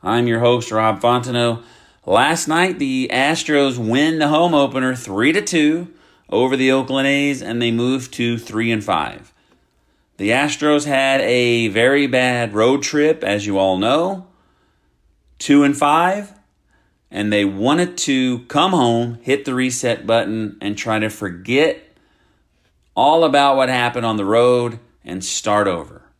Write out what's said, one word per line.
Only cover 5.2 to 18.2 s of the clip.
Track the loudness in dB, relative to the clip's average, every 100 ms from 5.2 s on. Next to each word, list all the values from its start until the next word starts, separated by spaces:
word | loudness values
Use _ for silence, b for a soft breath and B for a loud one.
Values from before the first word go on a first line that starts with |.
| 0
to | 0
two | -2 0 2 0 -6 b b b b
over | -2 0 2
the | 2
Oakland | 0 0 -2 0
A's, | 0 -2 -4
and | -6 -4
they | -2
moved | 0 -2 -4 -6 -6
to | -4 -4
three | -6 -4 -2
and | -4
five. | -2 -4 -4 -10 -20 _ _ _ _ _ _ _ _ _
The | -2
Astros | 0 0 0 0 0 0
had | 0 0 0
a | 0 0 2 0 0
very | 2 2 2 2
bad | 0 0 0 -2 2
road | 2 2
trip, | -2 0 0 0
as | -2 -4 -2
you | 0
all | 0 0
know, | 0 0 -2 -6 -12 _ _ _ _ _ _ _ _ _ _ _
two | 4 4
and | 6 2
five, | 2 4 2 0 -6 -18 _ _ _ _ _ _ _
and | -6 0
they | 0 0
wanted | 0 0 2 0 -4
to | -2 0